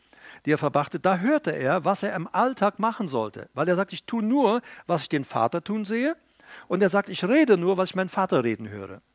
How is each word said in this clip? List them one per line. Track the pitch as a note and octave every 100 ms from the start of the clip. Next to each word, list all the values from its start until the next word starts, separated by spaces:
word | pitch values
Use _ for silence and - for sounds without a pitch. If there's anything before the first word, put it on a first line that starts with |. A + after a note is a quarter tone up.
| _ - - - -
die |
er | D3
verbrachte, | D3 C#3 D3 E3
da | F#3 F#3
hörte | G#3+ D4+ C4+
er, | - C3 F3 D#3+
was | G3
er | G3+ F#3
im | E3+
Alltag | F3+ A#3+ C4 G3+ -
machen | A3 A3+ F#3
sollte. | B2+ G#2+ G#2 -
Weil | B2+ E3
er | F3+
sagt, | G3
„Ich | F3 -
tue | A#3
nur, | G#3+ C#4 A#3 A#3+ - - -
was | E3+
ich | -
den | C#3 C3+
Vater | B2 A2+ E3+
tun | - G#3+ G3+
sehe.“ | A3+ C4+ E4 _ _ - - -
Und | F#3
er | G3
sagt, | G3+ G3+
„Ich | F#3 F#3+
rede | C#4+ D4+ F#3+
nur, | F3 F#3
was | F#3
ich | F#3+
meinen | F#3
Vater | - F#3 D#3+
reden | A#2 A2 A2
höre.“ | G2+ F#2+ F#2+ _